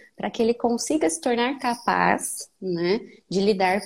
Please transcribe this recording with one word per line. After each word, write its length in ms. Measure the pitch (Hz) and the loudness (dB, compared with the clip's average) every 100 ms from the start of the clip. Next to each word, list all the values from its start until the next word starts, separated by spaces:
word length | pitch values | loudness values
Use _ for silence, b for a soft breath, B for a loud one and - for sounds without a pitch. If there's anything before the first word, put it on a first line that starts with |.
| B - | B -10
pra 140 | 208 | -6
que 100 | - | -2
ele 120 | 226 | 0
consiga 560 | 233 240 233 - 311 320 | 0 0 0 0 0 0
se 100 | - | 0
tornar 380 | 254 233 247 277 | -2 0 0 -2
capaz, 920 | 247 233 - 185 175 - - - - - | -4 -2 0 2 4 2 -2 -10 -14 -10
né, 380 | 185 170 175 226 B B - | -6 -2 0 0 B B -6
de 120 | 180 | 0
lidar 400 | 196 196 185 202 | 2 2 2 0